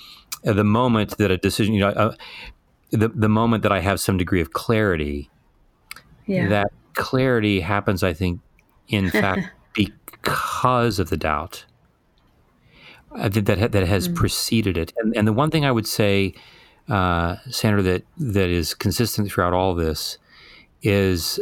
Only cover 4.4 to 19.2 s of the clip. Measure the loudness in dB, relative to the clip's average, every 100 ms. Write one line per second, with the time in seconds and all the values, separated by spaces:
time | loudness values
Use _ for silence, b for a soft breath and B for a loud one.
4.4 | 0 -4 0 2 2 0 -2 -6 -10 _
5.4 | _ _ _ _ _ -20 -20 -14 -4 -2
6.4 | 2 0 0 -6 _ -8 -2 0 2 2
7.4 | 2 0 0 0 0 0 0 0 -2 -2
8.4 | -10 _ _ _ -4 0 2 2 0 -2
9.4 | -4 -12 _ -2 -2 -4 -20 -10 -6 -6
10.4 | -6 -2 0 2 0 -2 -2 -2 -2 -4
11.4 | -6 -14 -20 _ _ _ _ _ _ _
12.4 | _ _ B B B B _ -6 -2 0
13.4 | 0 0 2 2 2 0 -2 -2 -2 -2
14.4 | -2 0 0 -2 -4 -4 -2 0 2 2
15.4 | 0 2 2 0 0 0 2 2 0 B
16.4 | B B B B -4 0 2 2 0 -4
17.4 | -8 -2 0 2 2 0 -4 -8 -2 0
18.4 | 2 0 -2 -4 -2 0 -2 -2